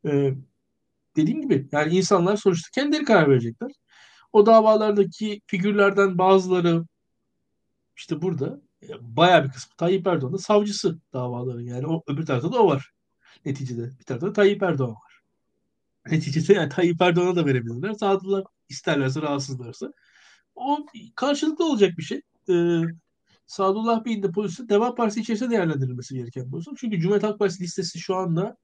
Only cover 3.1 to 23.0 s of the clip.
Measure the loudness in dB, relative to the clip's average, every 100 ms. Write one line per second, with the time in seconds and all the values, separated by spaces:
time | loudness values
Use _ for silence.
3.1 | 4 6 4 2 -8 -14 -14 _ _ -20
4.1 | _ _ 6 8 8 8 4 2 2 0
5.1 | 0 -6 -6 _ -2 0 2 2 4 2
6.1 | 2 6 6 4 2 2 0 -2 _ _
7.1 | _ _ _ _ _ _ _ _ -20 -10
8.1 | -4 -4 -4 -6 -8 _ _ -18 -18 -8
9.1 | 2 6 6 4 -8 -20 _ 0 0 0
10.1 | -2 -2 -6 2 2 2 -2 -4 -4 _
11.1 | -8 -6 -6 -8 -8 -10 -8 -4 -6 -4
12.1 | -6 -2 -2 -2 2 4 2 -4 _ _
13.1 | _ _ _ -8 -8 -8 -8 -10 -14 -10
14.1 | -6 -4 2 2 4 -2 0 -4 -6 _
15.1 | _ _ _ _ _ _ _ _ _ -4
16.1 | -2 -2 -4 2 2 2 0 0 2 2
17.1 | 2 0 0 0 0 -4 -8 -8 -4 0
18.1 | -2 -2 -4 -6 _ _ -10 -4 -2 -2
19.1 | -2 -4 -6 -6 -12 -14 -14 -14 -14 _
20.1 | _ _ _ _ -10 -4 -4 -6 -20 -18
21.1 | -6 -2 0 -2 -2 -2 2 0 0 -10
22.1 | -10 _ _ -2 0 2 0 -2 -6